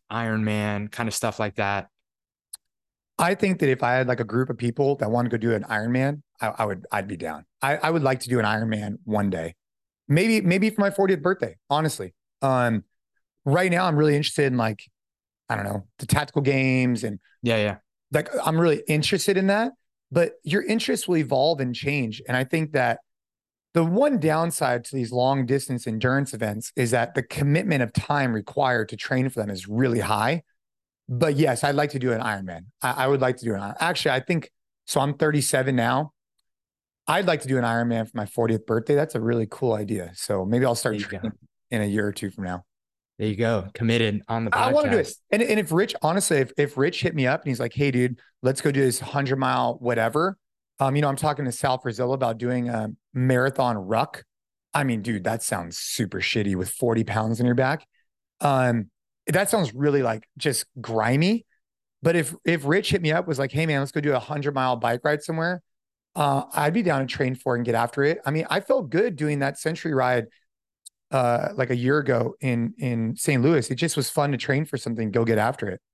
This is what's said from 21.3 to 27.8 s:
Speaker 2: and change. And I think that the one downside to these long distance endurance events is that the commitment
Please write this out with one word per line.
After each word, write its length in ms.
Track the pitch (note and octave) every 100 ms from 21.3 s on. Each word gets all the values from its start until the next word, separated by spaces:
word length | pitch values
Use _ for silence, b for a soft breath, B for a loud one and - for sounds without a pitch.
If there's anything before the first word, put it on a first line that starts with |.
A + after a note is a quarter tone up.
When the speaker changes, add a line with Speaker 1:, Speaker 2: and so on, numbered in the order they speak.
| C3 D3 D#3+
Speaker 2:
and 140 | B2+
change. 460 | A#2+ C#3 C#3+ A#2 G#2 -
And 80 | B2+
I 80 |
think 280 | C3 E3 D#3
that 260 | C#3+ A#2+ A2+ _ _ _ _ _ _ _
the 120 | E3
one 340 | E3 F#3+ D4 B3
downside 680 | D#3 D#3 E3+ - C3+ B2
to 100 | -
these 180 | C3+ A#2
long 340 | B2 B2+ C#3 A#2+
distance 400 | C#3 - B2 -
endurance 480 | A2 B2+ C3+ C#3+
events 380 | A2 A2 G#2 - -
is 140 | A#2+
that 240 | A#2+ A#2
the 80 | -
commitment 600 | A#2+ - C#3+ D#3 G3 C#3+